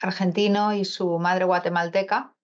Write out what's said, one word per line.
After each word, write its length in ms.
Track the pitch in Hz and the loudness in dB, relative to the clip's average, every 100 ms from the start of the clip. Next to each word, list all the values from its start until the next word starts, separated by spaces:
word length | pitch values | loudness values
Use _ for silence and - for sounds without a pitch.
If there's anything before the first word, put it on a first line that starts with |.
argentino 760 | 190 - 185 175 208 202 208 | -6 -2 0 2 2 2 2
y 100 | 202 | 0
su 340 | 190 - 185 170 | -4 -4 -2 0
madre 260 | 175 185 | 0 2
guatemalteca. 880 | 185 180 180 175 170 190 196 220 277 _ | 2 2 0 -2 0 0 0 -2 -4 _